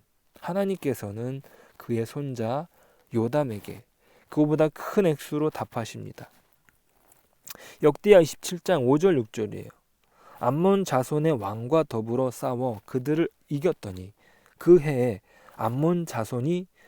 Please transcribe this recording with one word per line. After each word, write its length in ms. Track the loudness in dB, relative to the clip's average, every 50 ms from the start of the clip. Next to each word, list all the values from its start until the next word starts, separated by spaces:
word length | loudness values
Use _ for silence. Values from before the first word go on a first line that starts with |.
| _ _ _ _ _ _ _ -14
하나님께서는 1000 | -10 -6 -4 -2 -2 -2 -4 -4 -2 -4 -4 -4 -6 -10 -8 -8 -8 -8 -8 -10 -12 -18 -20 -20 -20 _ _
그의 300 | -20 -8 -4 -4 -2 -4
손자 640 | -4 -6 -8 -8 -6 -6 -4 -4 -2 -2 -4 -6 -8 _ _ _ _ _ _ _ _ -2
요담에게 720 | -2 0 0 0 0 -2 -2 -4 -8 -10 -14 -16 -16 -20 _ _ _ _ _ _ _ _ _
그보다 400 | 0 2 2 4 4 2 2 0
큰 360 | 0 -4 -10 -2 0 2 2
액수로 440 | 2 0 0 -4 -6 -4 -2 -2 -2
답하십니다. 800 | -2 -4 -8 -8 -6 -8 -8 -8 -10 -12 -14 -14 -16 -18 -20 -20 _ _ _ _ _ _ _ _ _ _ _ _ _ _ _ _ _ _ _ _ _ _ _ -20 -20 -20 -20 -20 -6 2 2
역대하 380 | 2 2 4 6 8 8 8
이십칠 380 | 8 6 2 -6 -10 -10 -10 -6
장 280 | -2 0 0 2 4 4
오 100 | 4 4
절 200 | 4 4 2 2
육 140 | 0 -4 -6
절이에요. 360 | -6 -6 -6 -8 -12 -14 -16 -20 _ _ _ _ _ _ _ _ _ _ -20 -12 -4
암몬 460 | -2 -2 0 2 2 2 2 2 0
자손의 480 | 0 0 -2 0 0 -2 0 0 0 0
왕과 500 | 0 -2 -6 -6 -8 -4 0 0 0 0
더불어 480 | 0 -4 -6 -4 -2 -2 -2 -2 -2
싸워 500 | -4 -6 -6 -6 -4 -2 -4 -4 -4 -6 -10
그들을 420 | -6 -6 -4 -2 0 0 0 0 -2 -4 _ _ _
이겼더니 640 | -6 -2 -2 -2 -2 -2 -8 -12 -12 -12 -14 -16 -20 _ _ _ _ _ _ _ _ _
그 220 | 6 8 8 8
해에 420 | 8 4 0 0 0 0 -2 -4 -8 _ _ _ -20 -20 -8
암몬 500 | -4 -4 -2 0 0 0 2 0 0 -2
자손이 640 | -4 -6 -6 -6 -4 -4 -4 -2 -2 -2 -4 -6 -10 _ _ _